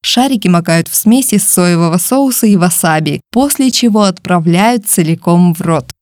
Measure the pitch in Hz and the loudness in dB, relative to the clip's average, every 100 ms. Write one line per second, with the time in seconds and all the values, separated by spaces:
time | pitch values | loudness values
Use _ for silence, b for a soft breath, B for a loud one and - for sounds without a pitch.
0 | - - 269 254 175 175 170 165 165 - | -2 0 0 0 0 0 2 -2 -2 -2
1 | 220 247 254 208 - - 175 170 170 170 | 2 2 2 -2 0 0 0 2 0 0
2 | - 269 277 240 220 196 175 - 175 156 | -2 0 0 0 2 2 2 0 0 0
3 | 156 143 _ 233 285 - 262 - 240 214 | -2 -6 _ -2 -2 0 -2 0 0 2
4 | 202 175 - 180 170 170 214 240 - - | 0 -2 -2 -2 0 2 2 0 -2 -2
5 | 156 165 - 175 175 165 170 160 - - | -2 -2 0 2 2 0 -2 -4 -4 -18